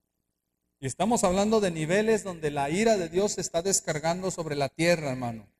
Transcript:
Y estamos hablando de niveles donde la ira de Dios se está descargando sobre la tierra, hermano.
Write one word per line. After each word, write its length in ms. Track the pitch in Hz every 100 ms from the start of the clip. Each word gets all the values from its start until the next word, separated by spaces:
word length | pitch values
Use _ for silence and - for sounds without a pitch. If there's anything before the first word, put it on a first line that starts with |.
| _ _ _ _ _ _ _ _
Y 80 | 135
estamos 380 | - 196 233
hablando 360 | 190 185 208 220
de 120 | 196
niveles 500 | 165 156 196 220 220
donde 300 | 196 170 151
la 180 | 143 139
ira 260 | 175 226 214
de 120 | 165
Dios 240 | 170 202
se 80 | -
está 220 | 170 170
descargando 680 | 190 185 - 151 156 175 185
sobre 240 | 175 160
la 140 | 143 139
tierra, 420 | - 165 170 147
hermano. 380 | 127 120 113 101